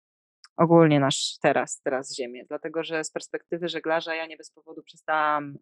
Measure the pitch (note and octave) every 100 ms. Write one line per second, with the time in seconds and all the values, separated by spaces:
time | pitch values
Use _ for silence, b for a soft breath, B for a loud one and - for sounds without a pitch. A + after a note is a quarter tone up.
0 | _ _ _ _ - - E3 E3 D#3+ D3
1 | C3+ - - - D3+ C3+ B2 - C#3+ C3+
2 | - - A#2+ B2 - D3 D#3+ D#3+ D#3 D#3+
3 | D3+ D#3+ - D#3 - E3+ E3+ D#3+ D#3+ E3
4 | E3 D#3+ D#3+ D#3 D#3 _ D#3+ D#3+ - -
5 | - D#3 D3+ D3+ C#3+ C#3+